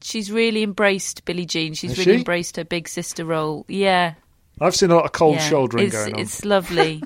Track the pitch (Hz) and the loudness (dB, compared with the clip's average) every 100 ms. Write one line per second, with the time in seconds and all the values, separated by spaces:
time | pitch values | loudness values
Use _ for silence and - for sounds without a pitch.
0 | - 226 196 220 226 220 214 190 202 196 | -8 -8 -4 0 2 2 -2 2 2 2
1 | - - - 175 170 165 160 156 175 - | -4 -8 -6 -6 -4 -4 -4 -4 -6 0
2 | 180 233 240 175 170 - 165 175 160 - | 4 4 2 -4 -4 -10 -6 -6 -6 -10
3 | 170 - 160 160 156 151 - 190 196 180 | -8 -8 -4 -2 -2 -6 -8 -2 2 2
4 | 175 160 _ _ _ - 165 180 185 170 | 0 -4 _ _ _ -2 0 2 6 6
5 | 147 - 160 151 151 147 127 117 196 110 | 4 2 4 4 2 2 2 2 0 0
6 | 107 107 196 - 208 202 175 170 160 156 | -4 -6 -8 -6 0 0 2 0 0 0